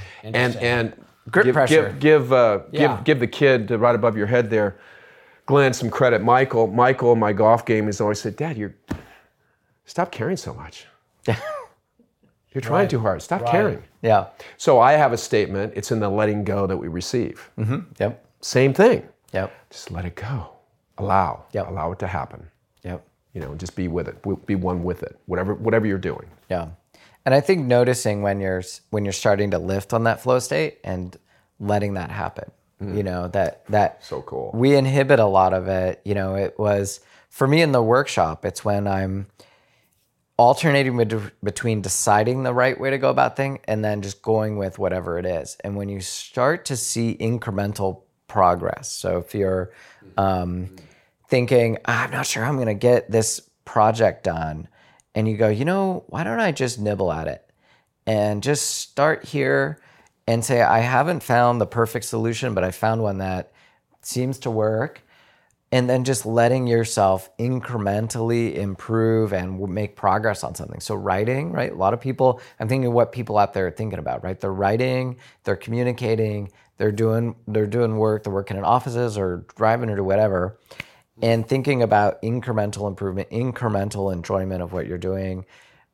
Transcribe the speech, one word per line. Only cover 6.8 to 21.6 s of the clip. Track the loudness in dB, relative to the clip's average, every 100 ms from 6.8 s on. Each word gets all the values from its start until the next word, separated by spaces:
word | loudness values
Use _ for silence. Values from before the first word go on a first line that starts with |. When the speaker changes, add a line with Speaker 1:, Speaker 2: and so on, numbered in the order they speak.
| 2 4 4
Speaker 1:
in | 4
my | 2
golf | 4 4 4
game | 4 0 0
has | -2
always | -2 -2
said, | -4 -6
"Dad, | -6 -6
you're, | -8 -10 -12 -12 -12 -20 _ _ _ _ _ _ -10
stop | -6 -6
caring | -4 -6 -6
so | -8
much." | -14 -16 -20 -20 _ _ _ -4
Speaker 3:
<laughs> | -4 -4 -12 -14 _ _ _ _ _ _ _ _
Speaker 1:
You're | -10
trying | -2 0
Speaker 2:
Right. | 0
Speaker 1:
too | 0
hard. | 0 -2
Stop | -4 -4
Speaker 2:
Right. | 0
Speaker 1:
caring. | 2 2 -2 -10 _
Speaker 3:
Yeah. | 4 4 2 -8 -20 -2
Speaker 1:
So | 4 8
I | 8
have | 8 4
a | 2
statement. | 0 2 2 -2 -4 -6
It's | -4
in | -2
the | 0
letting | 0 0 0
go | -2 0 0
that | -2
we | -4
receive. | -6 -4 -4 -4 -6 -16 -6
Speaker 3:
Mm-hmm. | -4 -4 -8 -4
Yep. | -4 -4 _ _
Speaker 1:
Same | -2 2 4
thing. | 6 6 4 -2 _ _
Speaker 3:
Yep. | -6 -6 -8 _
Speaker 1:
Just | -20 -12
let | -8 -8
it |
go. | -8 -8 -8 -8 -16 _ _ _ -10
Allow. | 0 0 0 -4 -10
Speaker 3:
Yep. | -8